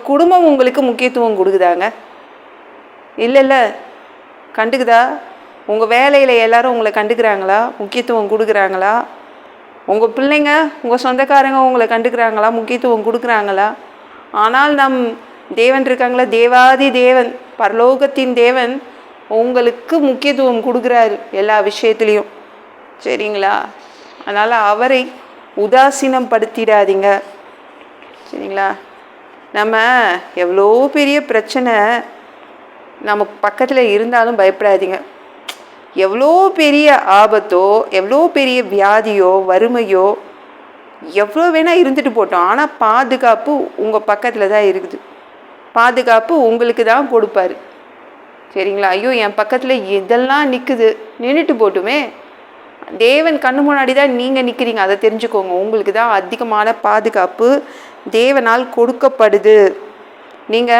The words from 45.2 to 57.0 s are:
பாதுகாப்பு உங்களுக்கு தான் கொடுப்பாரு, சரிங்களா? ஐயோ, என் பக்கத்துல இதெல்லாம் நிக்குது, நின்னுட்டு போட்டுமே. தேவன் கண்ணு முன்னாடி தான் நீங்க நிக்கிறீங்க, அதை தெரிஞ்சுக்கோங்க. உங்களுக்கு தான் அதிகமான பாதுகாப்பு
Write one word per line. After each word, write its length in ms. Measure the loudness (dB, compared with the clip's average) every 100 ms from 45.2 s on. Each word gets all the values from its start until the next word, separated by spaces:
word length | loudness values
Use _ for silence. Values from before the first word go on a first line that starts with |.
| -20 -20 -20 -20 -8
பாதுகாப்பு 600 | 0 0 0 2 2 2 0 2
உங்களுக்கு 380 | 0 0 0 0
தான் 260 | 0 2
கொடுப்பாரு, 440 | 0 0 -2 -2 -4 -16 -20 -20 -20 -20 -20 -20 -20 -14
சரிங்களா? 360 | -6 -4 -2 -2 -2
ஐயோ, 160 | -2 -2
என் 140 | -2 -2
பக்கத்துல 340 | -4 -2 -2 -2 -2 -4
இதெல்லாம் 500 | 0 0 0 0 0
நிக்குது, 340 | -2 -4 0 0 0 -8 -10
நின்னுட்டு 320 | -4 -2 0 0
போட்டுமே. 400 | 0 0 -4 -4 -6 -12 -20 -20 -20 -20 -20 -20 -12 0
தேவன் 400 | 2 2 2 0
கண்ணு 180 | -2 0 0
முன்னாடி 260 | 0 0
தான் 240 | 2 2 0
நீங்க 180 | -4 -2
நிக்கிறீங்க, 400 | -2 -4 -4 -2 0
அதை 100 | 0
தெரிஞ்சுக்கோங்க. 580 | 0 -2 -4 -4 -4 -4
உங்களுக்கு 340 | -2 -2 -2
தான் 220 | -2 0 -2
அதிகமான 560 | -4 -6 -4 -2 -2 -2 0
பாதுகாப்பு 600 | 0